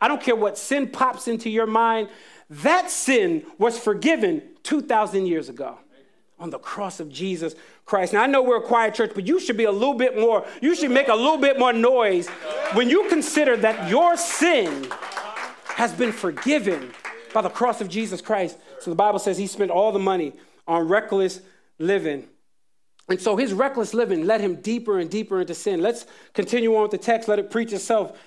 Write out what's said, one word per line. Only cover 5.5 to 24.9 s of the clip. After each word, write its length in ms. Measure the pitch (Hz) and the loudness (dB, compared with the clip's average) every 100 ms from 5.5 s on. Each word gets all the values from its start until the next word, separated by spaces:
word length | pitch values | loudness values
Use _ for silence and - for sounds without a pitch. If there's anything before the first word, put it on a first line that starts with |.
| 120 127 120 _ _ _ _ _ _ | -10 -12 -12 _ _ _ _ _ _
on 120 | 170 | -12
the 80 | - | -12
cross 400 | - 202 196 - | -10 -8 -8 -8
of 100 | 151 | -12
Jesus 460 | 131 190 175 165 - - - | -8 -6 -4 -6 -8 -18 -20
Christ. 280 | - 196 180 | -2 0 2
Now, 100 | 208 | 2
I 40 | 262 | 4
know 160 | 277 | 4
we're 140 | 254 233 | 4 2
a 60 | |
quiet 320 | 233 233 220 | 4 2 2
church, 180 | 214 214 | 0 -2
but 120 | 202 185 | -2 0
you 120 | 359 | 0
should 180 | 339 220 | 0 2
be 80 | |
a 60 | 220 | 2
little 240 | 202 269 | 2 0
bit 240 | 233 254 220 | 2 0 4
more, 260 | 233 208 - - | 4 2 0 -2
you 140 | 285 | 0
should 160 | 349 285 | 2 2
make 160 | 254 269 | 2 4
a 80 | |
little 240 | 220 269 311 | 4 4 4
bit 200 | 277 269 | 2 4
more 140 | 247 | 2
noise 560 | 233 240 254 214 180 175 - - - - | 4 4 4 4 2 -2 -10 -10 -6 -2
when 180 | 202 247 | 2 4
you 180 | 349 427 | 4 4
consider 480 | 320 - 302 277 226 | 0 2 2 2 4
that 300 | 214 220 170 | 2 0 0
your 280 | 247 349 339 | 4 4 2
sin 720 | - - 339 285 175 139 127 - - - 208 - - - - | -2 0 2 4 0 -4 -10 -12 -12 -12 -12 -12 -12 -14 -10
has 240 | - 226 | -4 -4
been 180 | 170 240 | 0 -2
forgiven 840 | 214 180 147 262 302 196 156 123 - - - - | -2 -6 -4 0 0 0 -4 -8 -16 -16 -16 -4
by 100 | 220 | -2
the 60 | 185 | -2
cross 320 | - 240 220 | -2 -2 -2
of 80 | 190 | -6
Jesus 320 | 196 214 180 | -4 -4 -6
Christ. 380 | - 208 170 - - - | -4 -2 -2 -8 -20 -14
So 100 | 180 | -4
the 60 | 165 | 2
Bible 240 | 208 190 | 2 2
says 180 | 196 180 | 0 -2
he 80 | 196 | -4
spent 240 | - 190 | -4 0
all 220 | 175 220 | 2 2
the 60 | 196 | 2
money 320 | 190 185 147 - - _ - | 0 0 -4 -8 -20 _ -4
on 220 | 170 165 | -2 2
reckless 520 | 202 208 196 185 185 - _ _ - | 0 2 0 0 -4 -16 _ _ -6
living. 480 | 170 196 160 139 - _ _ _ _ _ _ _ - | -2 0 -2 -6 -10 _ _ _ _ _ _ _ -6
And 120 | 185 | -2
so 160 | 220 202 | 0 0
his 160 | 262 | 0
reckless 400 | 190 269 247 202 | 0 0 -2 -2
living 320 | 220 214 170 175 | -2 0 0 2
led 140 | 220 | 0
him 160 | 202 175 | 0 -4
deeper 420 | 214 233 233 | -4 -4 -2